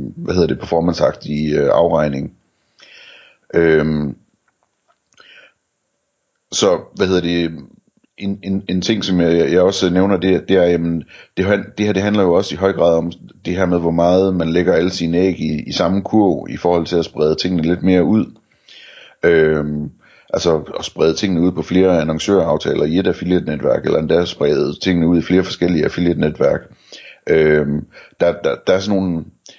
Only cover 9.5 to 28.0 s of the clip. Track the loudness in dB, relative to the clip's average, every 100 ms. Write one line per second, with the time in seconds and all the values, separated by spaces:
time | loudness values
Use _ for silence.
9.5 | 2 2 2 0 2 2 2 2 0 2
10.5 | 2 4 2 -2 -4 -8 -18 -10 -4 0
11.5 | 0 -2 -4 -2 0 0 2 2 2 0
12.5 | -2 -2 2 2 2 -2 -8 -18 -14 -8
13.5 | -2 0 0 0 0 2 4 2 0 0
14.5 | 0 2 2 0 -2 -2 0 0 0 -4
15.5 | -6 -6 -4 -2 -2 -2 0 2 -2 -6
16.5 | -4 0 0 0 -2 -2 -2 -2 0 -2
17.5 | -2 -2 0 2 2 4 0 -2 -8 _
18.5 | _ _ -20 -20 -20 -20 _ 2 4 2
19.5 | 0 -2 -6 -8 -12 _ _ _ -2 0
20.5 | 0 -2 -12 -10 0 0 0 -2 0 0
21.5 | 0 -2 2 4 2 0 -2 0 2 2
22.5 | 0 0 -2 0 0 0 -2 0 0 0
23.5 | -2 0 0 0 0 2 0 0 -2 0
24.5 | 0 -2 -2 -2 0 2 2 2 0 0
25.5 | -2 0 0 -2 0 -2 0 -2 0 0
26.5 | 0 -6 -20 _ -20 -20 -12 0 2 4
27.5 | 2 0 -4 -6 -16